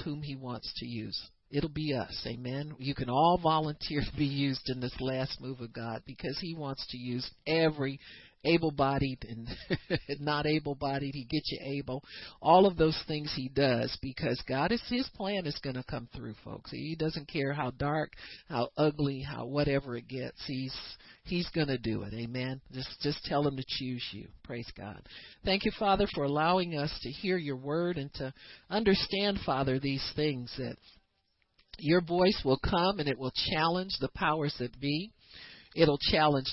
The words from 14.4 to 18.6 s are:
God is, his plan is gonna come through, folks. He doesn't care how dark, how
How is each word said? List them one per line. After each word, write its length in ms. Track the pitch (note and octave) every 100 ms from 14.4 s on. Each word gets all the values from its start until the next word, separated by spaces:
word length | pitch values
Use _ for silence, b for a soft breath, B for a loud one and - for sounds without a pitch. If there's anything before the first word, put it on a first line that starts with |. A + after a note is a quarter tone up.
| -
God 240 | C3+ D#3
is, 100 | A#3 -
his 200 | A#3+ C4+
plan 320 | - G3 G3+ D#3
is 140 | -
gonna 220 | C#3 B2+ -
come 200 | D3 A#2+ C3
through, 180 | A#2 G#2+
folks. 300 | A2 - -
He 240 | B2 D3+ D#3+
doesn't 300 | D#3+ D#3+ C#3+
care 240 | D3+ C#3
how 180 | D3 B2+
dark, 440 | B2 C#3+ D#3 - - B B -
how 220 | B2+